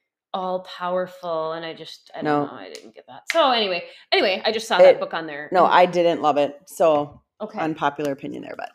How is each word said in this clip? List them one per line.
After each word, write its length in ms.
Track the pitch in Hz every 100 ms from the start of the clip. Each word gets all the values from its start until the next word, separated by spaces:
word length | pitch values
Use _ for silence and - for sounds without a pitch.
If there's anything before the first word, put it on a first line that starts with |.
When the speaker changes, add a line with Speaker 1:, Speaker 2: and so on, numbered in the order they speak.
| _ _ _
Speaker 1:
all 280 | 196 185 185
powerful. 920 | 185 - 180 185 180 - 180 165 160
And 100 | 165 165
I 80 |
just, 340 | 156 160 - _
I 80 | -
don't 20 |
Speaker 2:
No. 220 | 151 147 143
Speaker 1:
know. 60 |
I 200 | 123 92
didn't 220 | 78 110
get 120 | - -
that. 160 | 127 -
So 180 | 330 285
anyway, 380 | 240 202 175 175 - _
anyway, 280 | 381 233 190
I 80 | -
just 160 | 220 -
saw 100 | 190
Speaker 2:
It, 40 |
Speaker 1:
that 160 | 185 175
book 120 | 185
on 140 | 175 160
there. 220 | 147 147
Speaker 2:
no, 120 | 185
Speaker 1:
And 100 | 160
Speaker 2:
I 120 | 165 180
didn't 360 | 175 170 165
love 140 | 147 143
it. 180 | 143 - -
So 540 | - 170 151 147 - _ _
Speaker 1:
Okay. 180 | 208 214
Speaker 2:
unpopular 540 | 160 151 147 143 147
opinion 300 | 135 147 127
there, 100 | - -
but 140 | -